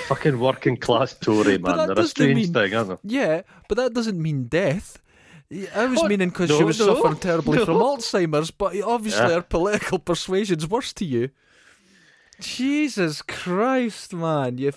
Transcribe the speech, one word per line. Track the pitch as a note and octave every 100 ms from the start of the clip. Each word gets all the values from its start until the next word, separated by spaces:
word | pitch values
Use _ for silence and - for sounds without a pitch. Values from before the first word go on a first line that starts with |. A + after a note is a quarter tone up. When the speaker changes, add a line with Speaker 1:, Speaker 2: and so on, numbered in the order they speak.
| -
Speaker 1:
fucking | C3+ D#3 B2+
working | C3 C3 C#3 A#2+
class | - A#2 B2+ -
Tory, | - G#2+ G2+ F#2+
Speaker 2:
<laughs> |
But | F2+ F2
Speaker 1:
man. |
Speaker 2:
that | -
Speaker 1:
They're |
a | -
Speaker 2:
doesn't | E4+
Speaker 1:
strange | - - A#3
Speaker 2:
mean | F#3+
Speaker 1:
thing, | D3 G2 A2
aren't | G#2
they? | F2+
Speaker 2:
Yeah, | G3 C4 G3 D#3+ - - _
but | G#3
that | B3+
doesn't | A#3 A3+ F#3
mean | D#3+ D3 A#2+
death. | D#3+ F#3+ F3 - - _ _ - E3 _
Y-, | - F#3+ G3
I | B3+
was | B3
Speaker 1:
Oh, | G#3
Speaker 2:
meaning | G3+ F3+
'cause | - E3+
Speaker 1:
no, | D3
Speaker 2:
she |
was | D#3+ E3
Speaker 1:
no, | G#3 B3
Speaker 2:
suffering | A4+ D3+
terribly | F#3 E3 D3+ F#3+
Speaker 1:
no. | G3
Speaker 2:
from | E3+
Alzheimer's, | A#3+ C#4 - G#3+ E3+ D3 D#3+
but | - G3 F#3
obviously | G3+ A#3+ G#3+ G3+ A#3
Speaker 1:
Yeah. | E3+
Speaker 2:
her |
political | E3+ F3+ F#3 G#3 - F3+
persuasion's | - E3 - F#3+ G#3 E3 E3
worse | A3+ -
to | - F3+
you. | A#2+ C3 - _ _ _ _ _ _ _ _ _ _
Jesus | - - C4 D4 D4+ G#3 E3+ D3+
Christ, | - - F3+ F3+ B3 C4 A#3+ - -
man, | F3 E3 D3+ C3 B2
you | C#3